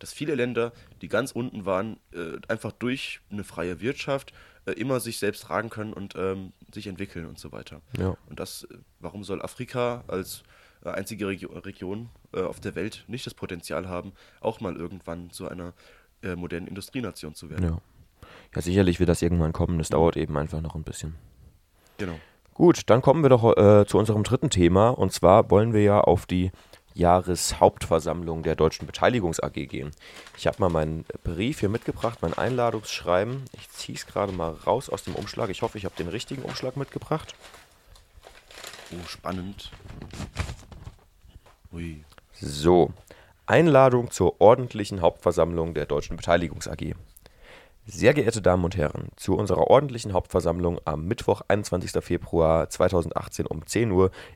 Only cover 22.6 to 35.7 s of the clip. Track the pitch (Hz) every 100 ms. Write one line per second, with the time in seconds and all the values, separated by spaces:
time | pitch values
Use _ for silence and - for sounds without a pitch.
22.6 | 175 - - 110 139 139 143 123 113 -
23.6 | 101 104 101 98 107 107 104 117 156 92
24.6 | 85 95 113 127 95 - 87 101 - 98
25.6 | 113 107 104 101 - 87 - 90 90 -
26.6 | _ - _ - 87 90 90 85 - -
27.6 | 92 - - 82 78 80 82 80 80 78
28.6 | 80 - 76 - 90 123 87 80 71 71
29.6 | 69 64 71 - - - - - - -
30.6 | 95 80 78 80 - - - 85 113 156
31.6 | 101 113 - - 113 117 85 - 104 127
32.6 | 120 113 104 - 87 90 107 135 127 -
33.6 | - - - 120 - - 98 92 82 78
34.6 | - 110 - - - 87 107 - 113 90
35.6 | 113